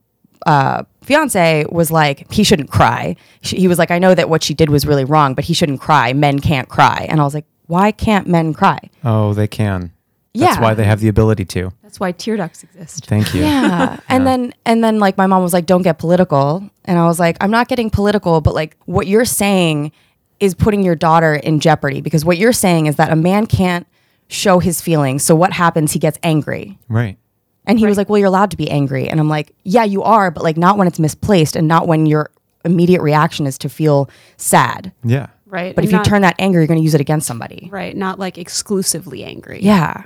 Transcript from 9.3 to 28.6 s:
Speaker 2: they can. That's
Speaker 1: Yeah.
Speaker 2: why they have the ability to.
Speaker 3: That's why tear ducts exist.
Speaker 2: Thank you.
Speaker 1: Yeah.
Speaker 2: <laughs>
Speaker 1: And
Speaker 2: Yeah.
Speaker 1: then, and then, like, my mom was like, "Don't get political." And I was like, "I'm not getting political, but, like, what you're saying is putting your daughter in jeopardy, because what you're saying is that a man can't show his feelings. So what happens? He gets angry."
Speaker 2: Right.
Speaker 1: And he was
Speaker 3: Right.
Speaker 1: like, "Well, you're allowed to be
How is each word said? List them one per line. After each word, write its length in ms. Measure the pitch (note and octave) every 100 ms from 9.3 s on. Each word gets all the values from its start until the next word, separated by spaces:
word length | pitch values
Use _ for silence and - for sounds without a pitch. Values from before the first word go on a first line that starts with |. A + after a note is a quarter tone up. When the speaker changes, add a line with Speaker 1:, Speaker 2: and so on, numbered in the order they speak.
Speaker 2:
they 120 | G#2 G#2+
can. 460 | - G#2 F#2 F2 - _ _ _
That's 220 | G#3+ F4 G3
Speaker 1:
Yeah. 40 |
Speaker 2:
why 120 | A2+
they 100 | A2
have 160 | G#2 G#2+
the 80 | A2
ability 360 | G#2+ A2 G2+
to. 280 | F#2 F#2 F#2 -
Speaker 3:
That's 180 | - -
why 100 | F#3
tear 240 | F3 - G#3+
ducts 240 | E3+ -
exist. 440 | - - D#3+ - -
Speaker 2:
Thank 280 | G#2 -
you. 80 | -
Speaker 1:
Yeah. 560 | D4+ C#4 A#3 F3+ C4 -
Speaker 2:
<laughs> 60 | -
Speaker 1:
And 160 | B3+
Speaker 2:
Yeah. 60 | C4
Speaker 1:
then, 240 | B3+ A#3+ -
and 180 | - A3+
then, 160 | A3+ A3
like, 180 | G3 F#3+
my 80 | F#3+
mom 160 | F#3+
was 100 | F3+
like, 140 | F3+ E3
"Don't 160 | F3+
get 160 | F3+ D#3+
political." 720 | E3 F3+ F3+ C#3 C#3 F3 G3+ _ -
And 120 | F3
I 60 | E3+
was 140 | E3+
like, 160 | E3+ E3
"I'm 100 | G3+
not 180 | A3+ B3
getting 220 | B3 A3
political, 500 | - G3+ G#3 F3+ D#3+
but, 140 | D3
like, 220 | D3 D#3 _ -
what 200 | E3 D#3
you're 180 | G#3+ B3
saying 680 | - G3+ F#3+ E3 D3+ D3+ - _ _ _ -
is 140 | G3+
putting 280 | F3 A3+ G3+
your 140 | F#3 E3
daughter 380 | E3+ E3 E3
in 260 | D3+ - D#3
jeopardy, 400 | E3 D3+ C#3+ C#3
because 240 | D3 D#3+
what 120 | D#3+ E3+
you're 140 | A3+
saying 340 | A#3 F#3+ E3+ D#3
is 100 | C#3+
that 160 | D#3+
a 40 | D#3+
man 300 | E3+ G3+ A3
can't 400 | - F#3 F3 F3 _ _ _ -
show 320 | - G#3 F3+
his 220 | F3 D#3+
feelings. 420 | - D#3+ C#3 C#3
So 140 | - D#3+
what 160 | F#3+
happens? 400 | F3+ E3+ E3 D3+
He 60 | D#3+
gets 180 | D#3+ -
angry." 540 | E3+ D#3 C#3 - G2+ - -
Speaker 2:
Right. 280 | A2+ A2+ F#2+ _ _ _ _
Speaker 1:
And 140 | - A3
he 60 | G#3+
was 60 | G3+
Speaker 3:
Right. 40 |
Speaker 1:
like, 80 | G3
"Well, 100 | G#3
you're 80 | G3
allowed 220 | F#3 G3+
to 40 |
be 120 | E3